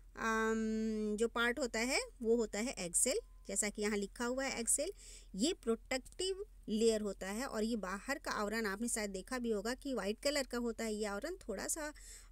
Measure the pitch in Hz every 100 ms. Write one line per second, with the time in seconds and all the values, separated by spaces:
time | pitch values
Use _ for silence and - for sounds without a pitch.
0 | - - 226 220 220 226 220 220 220 214
1 | 214 208 226 240 233 240 233 220 240 320
2 | 494 - 220 233 214 202 247 - 175 175
3 | 247 392 - - - 196 208 208 208 208
4 | 196 - 240 254 269 - 233 269 320 -
5 | - - - 185 269 - - 226 - 262
6 | - - 370 381 415 - - 214 226 220
7 | 208 196 185 208 269 220 220 233 185 196
8 | - 294 - - 208 220 214 196 240 233
9 | 208 190 185 254 233 214 208 262 285 240
10 | 190 220 285 294 262 240 240 220 226 214
11 | 214 202 302 370 - 196 277 330 302 294
12 | - - -